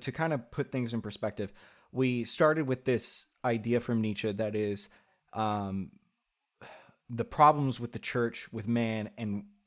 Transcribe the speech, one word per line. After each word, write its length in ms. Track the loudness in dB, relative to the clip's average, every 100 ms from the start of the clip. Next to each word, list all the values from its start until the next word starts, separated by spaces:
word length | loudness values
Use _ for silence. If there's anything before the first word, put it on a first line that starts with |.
to 100 | -4
kind 200 | -2 -2
of 180 | -2 -4
put 200 | -6 -4
things 220 | -2 -2
in 80 | -4
perspective, 500 | -6 -6 -6 -4 -8 -8 -20 -20 _
we 320 | 0 0 2 -2
started 420 | 4 4 4 2
with 160 | -2
this 440 | 2 0 0 -8 -10 _ -2
idea 340 | 0 2 0
from 220 | 2 0
Nietzsche 280 | 0 0 -2
that 200 | 0 -2
is, 360 | 0 0 -2 -6 -14 _ _ _
um, 600 | -4 -2 0 -2 -4 -6 -12 _ _ _ _ _ _ -20 -20 -20 _ -12
the 140 | -6
problems 560 | -4 6 8 8 2 0
with 140 | -6
the 60 | -6
church, 520 | -4 0 0 -2 -10
with 160 | -6 0
man, 440 | 0 0 -2 -6 -6
and 280 | -4 -4 -8 _